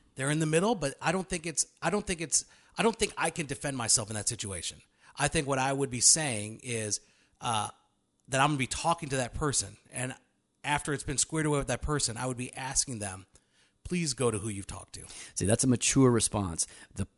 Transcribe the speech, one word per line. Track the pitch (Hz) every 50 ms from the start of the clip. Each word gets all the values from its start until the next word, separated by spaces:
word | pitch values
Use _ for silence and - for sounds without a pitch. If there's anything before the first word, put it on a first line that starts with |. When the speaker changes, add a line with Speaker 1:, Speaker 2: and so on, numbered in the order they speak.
| _ _ _
Speaker 1:
They're | - 135 143
in | 151 160
the | 165
middle, | 156 156 165 190 220 240
but | 175 143 139 135 -
I | - 156
don't | 180 190 180 -
think | 185 170 156
it's, | 170 147 - - - _ -
I | - 170
don't | 196 208 -
think | - 180 160
it's, | 165 - - - - - - - _ _ -
I | -
don't | 185 226 -
think | - 214 185 -
I | - 151 170
can | - 175 156
defend | 135 135 - - 147 135
myself | 127 117 104 - 123 107 101
in | 110
that | 107 101 -
situation. | 117 - - 101 95 85 - - - - - _ _ _ - - - -
I | 143 143
think | - 165 143 135
what | 139 131
I | 131 139
would | 139 139 139 127
be | 127 117
saying | - - - 165 156 139 113 104 104 107 110 -
is, | - 123 117 113 107 104 101 - - _ _ _ _ _ _ -
uh, | 127 123 113 107 104 - - _ _ _ _ _ _ _ _ _ _ -
that | 127 131
I'm | 139 151
gonna | 151 131
be | 127
talking | - - - - 165 165 - 156 135
to | 139
that | 131 123 113 -
person, | - 156 143 123 - - 101 107 - _ -
and | - 127 127 131 - - _ _ _ _ _ _ _ _
after | - 139 147 143 - 160
it's | 143 127 -
been | - 139 120
squared | - - 160 160 151
away | 151 147 139
with | 131 123
that | 123 -
person, | - 151 151 139 - - 110 127
I | 127
would | 131 123 120
be | 123 - -
asking | 131 131 131 131 - - - 123 107
them, | 104 98 92 95 - _ _ - _ _ _ _ _ _ _ _
"Please | - - 180 175 170 143 120
go | 123 131 117
to | 110 101
who | 104 113
you've | 101 98 95
talked | - 95 92 - - -
to." | - - - - - - - -
Speaker 2:
See, | - 95
that's | 95 117 - -
a |
mature | 131 123 110 - - - 135 131 123
response. | 120 110 - - - 107 98 87 82 - - - - - - - -
The, | - 95 - _